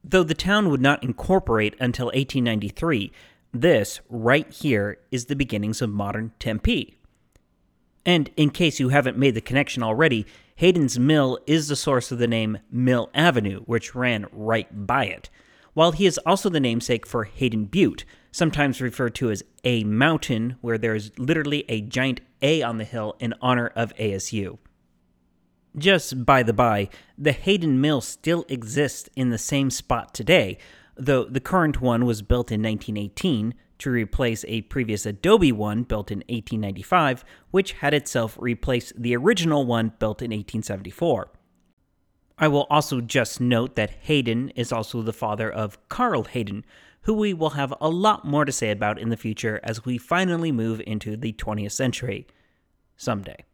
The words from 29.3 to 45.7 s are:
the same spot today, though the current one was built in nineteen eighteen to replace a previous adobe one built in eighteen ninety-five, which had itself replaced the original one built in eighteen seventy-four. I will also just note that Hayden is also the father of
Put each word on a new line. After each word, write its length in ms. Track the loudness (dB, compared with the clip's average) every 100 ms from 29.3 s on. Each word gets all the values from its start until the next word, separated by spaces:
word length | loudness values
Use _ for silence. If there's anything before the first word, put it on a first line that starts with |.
the 80 | -2
same 320 | -2 0 0
spot 440 | -2 -4 -4 -4
today, 420 | -8 4 4 4 -6 -16 -20 _ -6
though 280 | 0 2
the 160 | 2 -4
current 400 | 0 0 2 0
one 240 | 0 2
was 160 | 0 -2
built 320 | 0 0 0
in 80 | -2
nineteen 380 | -2 -4 -6 -8
eighteen 560 | -8 -4 -2 0 -2 -8 _ _
to 120 | -2
replace 540 | -2 0 0 0 -2 -6
a 140 | -8
previous 440 | -6 -4 -2 -2 -4
adobe 440 | -2 4 6 6
one 320 | 2 -2 -4
built 280 | -4 -6 -6
in 120 | -10 -8
eighteen 320 | -10 -6 -6
ninety-five, 640 | -6 -8 0 2 2 -2 -10 -20 _
which 220 | 0 0
had 220 | -2 0
itself 420 | 0 0 -2 -4 -4
replaced 540 | -4 -4 -2 -2 -4 -6
the 160 | -2 2
original 480 | 2 2 2 0
one 300 | 0 0 0 -2
built 220 | -4 -4
in 100 | -6
eighteen 320 | -8 -6 -8
seventy-four. 680 | -6 -8 -10 -4 -2 -2 -4 _ _ _ _ _ _ _ _ _ _ 0
I 120 | 2
will 180 | 2 4
also 320 | 2 2 -4
just 400 | 0 0 0 0
note 360 | 2 2 0 -2
that 200 | -4 -6
Hayden 480 | 0 0 2 -2 -4
is 220 | -6 -4
also 280 | -4 -4 -6
the 140 | -6
father 360 | -4 -4 -4 -4
of 280 | -4 -6